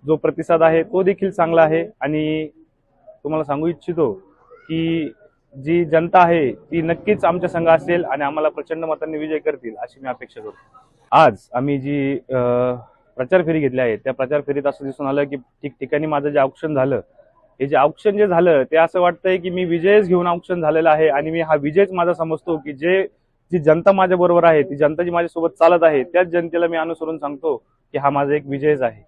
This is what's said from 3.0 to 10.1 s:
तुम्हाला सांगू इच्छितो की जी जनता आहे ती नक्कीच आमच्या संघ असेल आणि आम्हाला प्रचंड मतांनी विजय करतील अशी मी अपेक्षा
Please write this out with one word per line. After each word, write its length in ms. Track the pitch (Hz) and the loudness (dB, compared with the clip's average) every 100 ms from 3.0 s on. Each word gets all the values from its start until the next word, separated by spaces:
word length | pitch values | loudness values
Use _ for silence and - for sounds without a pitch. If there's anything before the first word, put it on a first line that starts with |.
| - - | -20 -14
तुम्हाला 200 | 143 156 | -6 -6
सांगू 220 | 147 143 160 | -4 -4 -4
इच्छितो 460 | 165 - 170 139 95 _ _ _ - _ | -6 -8 -2 -2 -2 _ _ _ -20 _
की 440 | 160 165 165 151 - _ _ _ 135 | -4 -2 -4 -6 -12 _ _ _ -14
जी 200 | 135 170 | -2 0
जनता 340 | 170 160 165 185 | 2 0 2 4
आहे 340 | 175 170 135 | 4 4 0
ती 300 | - _ 165 | -4 _ -6
नक्कीच 420 | 160 170 - 208 | -4 -4 -2 0
आमच्या 240 | 175 175 175 | 0 0 -4
संघ 200 | 170 165 | -2 2
असेल 360 | 165 156 175 | 2 2 -2
आणि 180 | 175 139 | -2 -4
आम्हाला 260 | 143 156 151 | -4 -2 -4
प्रचंड 360 | 151 143 160 | -4 -10 -8
मतांनी 340 | 160 151 156 156 | -6 -6 -6 -8
विजय 200 | 156 156 | -6 -4
करतील 380 | 151 135 117 107 | -4 -6 -10 -12
अशी 240 | 120 _ | -14 _
मी 60 | |
अपेक्षा 320 | 135 | -12